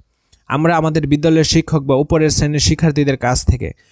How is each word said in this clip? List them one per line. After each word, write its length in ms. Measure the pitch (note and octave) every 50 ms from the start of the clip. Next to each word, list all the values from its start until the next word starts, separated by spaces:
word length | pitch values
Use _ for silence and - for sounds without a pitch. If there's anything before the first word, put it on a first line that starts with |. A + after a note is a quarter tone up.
| _ _ _ _ _ _ _ _ _ -
আমরা 240 | C3 C#3+ D#3 E3 F3
আমাদের 260 | D#3+ D#3+ D#3+ D#3 D#3+ D3
বিদ্যালয়ের 440 | C3+ D3 D3 D3+ D#3+ D#3+ D#3+ D3+ - -
শিক্ষক 280 | E3 D#3+ - D#3+ D3+ C3+ C#3
বা 60 | C3+
উপরের 360 | C3 D3+ - E3+ D#3 D#3 D3+
শ্রেণীর 320 | - - D3+ D3 D3+ D3 -
শিক্ষার্থীদের 500 | - D#3+ - E3 D#3+ C#3+ D3+ C#3+ C#3 C3
কাছ 200 | - - B2 B2+ - -
থেকে 240 | - B2 B2 A2 D2 - _ _ _